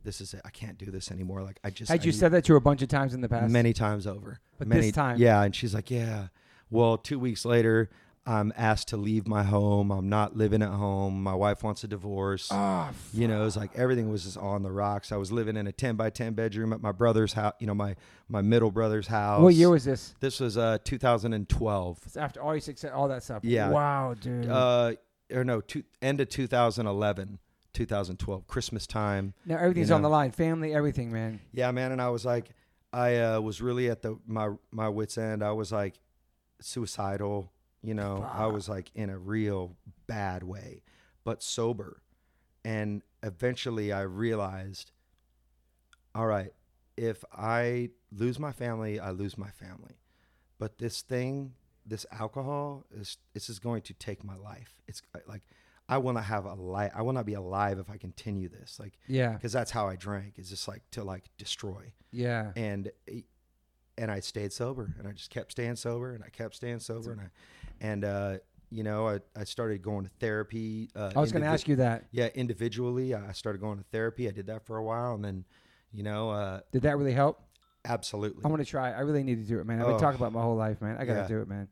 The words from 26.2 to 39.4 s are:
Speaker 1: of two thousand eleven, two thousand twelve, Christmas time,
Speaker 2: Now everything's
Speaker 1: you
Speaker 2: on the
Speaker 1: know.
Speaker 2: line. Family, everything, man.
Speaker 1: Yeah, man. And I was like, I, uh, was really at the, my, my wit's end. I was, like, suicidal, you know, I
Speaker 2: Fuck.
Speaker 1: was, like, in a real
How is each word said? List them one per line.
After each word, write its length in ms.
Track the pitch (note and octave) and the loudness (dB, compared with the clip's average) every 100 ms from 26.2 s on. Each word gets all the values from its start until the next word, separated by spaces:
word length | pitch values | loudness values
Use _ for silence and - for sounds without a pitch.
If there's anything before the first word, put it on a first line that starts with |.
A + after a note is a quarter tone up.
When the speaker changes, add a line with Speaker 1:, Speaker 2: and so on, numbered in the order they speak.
Speaker 1:
of 80 | C3+ | 0
two 180 | - B2+ | -2 2
thousand 400 | B2 A#2+ A2 A2 | 4 4 4 -2
eleven, 520 | G2 G#2 F#2+ G2 G2+ _ _ _ | 2 0 0 -6 -12 _ _ _
two 140 | - A#2 | -4 0
thousand 320 | G2+ F#2 F#2 | 0 -2 -4
twelve, 280 | - F#2+ - | -4 -6 -4
Christmas 400 | B2+ - G#2+ - | -4 -4 -6 -4
time, 480 | A2 G#2 G2+ G2 - F3 | -2 0 0 -4 -8 -4
Speaker 2:
Now 100 | E3 | 2
everything's 300 | F3 F3 D#3+ | 4 4 6
Speaker 1:
you 60 | D#3+ | 6
Speaker 2:
on 60 | |
the 60 | D3+ | 6
Speaker 1:
know. 40 | |
Speaker 2:
line. 180 | D3+ C3+ | 4 2
Family, 420 | A2 E3 E3 D#3 | 0 0 0 0
everything, 360 | D3+ D3 C3 A#2 | 2 2 0 -4
man. 300 | A2+ A2 G#2+ - | -4 -4 -6 -10
Speaker 1:
Yeah, 180 | B2+ B2 | -2 0
man. 180 | B2 B2+ | 0 -2
And 120 | C3 | 0
I 80 | B2 | 0
was 140 | A#2+ | 0
like, 260 | B2 A#2+ A#2 _ _ _ _ | 0 0 -2 _ _ _ _
I, 240 | B2 B2 A#2+ | 0 2 4
uh, 240 | A#2 A2 | 4 2
was 200 | A2 G#2 | -2 -2
really 260 | B2 B2 B2 | -2 0 0
at 120 | A2 | 0
the, 160 | A2+ A2 - | -6 -8 -6
my, 240 | A2 G#2+ G2+ _ | -2 -2 -4 _
my 180 | A2+ A2 | -4 -2
wit's 280 | G#2 G#2 - | -2 -4 -2
end. 240 | A2 G#2+ | -2 -2
I 80 | G#2 | -2
was, 180 | G#2+ G2 | -2 -2
like, 260 | G#2+ G2 - _ _ _ _ _ _ | -2 -4 -6 _ _ _ _ _ _
suicidal, 920 | - B2+ A2 - G2 G2 G2+ G#2 F#2 _ _ _ | -10 -8 -6 -4 -4 -2 -2 -4 -6 _ _ _
you 120 | A2 | -6
know, 340 | G#2+ G2+ G2 G2+ | -4 -2 -4 -4
I 40 | G2+ | -2
Speaker 2:
Fuck. 80 | A2 | -2
Speaker 1:
was, 160 | G#2 G2 | -2 -4
like, 220 | G2 - | -8 -8
in 140 | - G#2 | -8 -8
a 80 | F#2+ | -8
real 600 | F#2 A2 | -4 -2